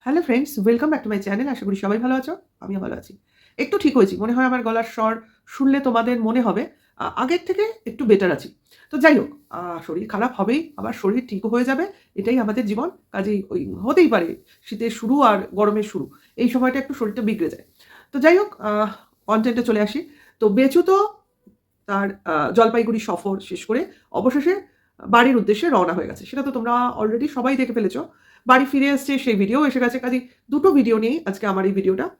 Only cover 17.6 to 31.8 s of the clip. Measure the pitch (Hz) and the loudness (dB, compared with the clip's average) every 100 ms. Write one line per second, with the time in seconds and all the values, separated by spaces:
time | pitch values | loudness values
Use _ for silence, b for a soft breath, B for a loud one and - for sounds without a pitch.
17.6 | - b b b b 277 294 359 415 - | -20 b b b b 2 4 6 2 -4
18.6 | 214 208 214 196 B _ - 220 226 233 | -4 -2 -2 -4 B _ -2 0 0 -2
19.6 | 240 220 208 285 - b b b 220 202 | 0 0 0 -2 -10 b b b 2 4
20.6 | 269 330 349 381 415 - _ _ _ _ | 4 4 4 2 2 -4 _ _ _ _
21.6 | _ _ - 196 196 196 - 156 143 185 | _ _ -6 -2 -2 -6 -4 -2 0 4
22.6 | 226 233 226 226 220 180 202 196 - 175 | 4 4 0 -2 -4 -6 -4 -6 -8 -12
23.6 | - 233 370 b b - 220 269 294 392 | -4 -4 -4 b b 0 0 2 0 -2
24.6 | 381 b b b - 233 240 247 196 214 | -6 b b b 0 4 4 4 2 0
25.6 | 339 247 175 175 - - - 254 277 254 | 2 2 2 -2 -4 -10 -12 -8 -6 -4
26.6 | 226 240 247 - 214 226 294 262 247 269 | -2 0 -2 -2 -2 -2 -4 -4 -2 0
27.6 | 247 233 202 - 320 b b b - 254 | -2 -2 -2 -4 -12 b b b 2 4
28.6 | 269 277 277 277 277 277 254 208 196 247 | 4 2 2 0 0 -2 0 2 2 2
29.6 | 294 254 240 254 247 254 247 b _ 294 | 2 2 0 -2 -2 -4 -4 b _ 2
30.6 | 370 294 233 269 226 311 254 190 208 190 | 4 6 4 4 2 -2 -4 -4 -2 0
31.6 | 190 196 | 0 0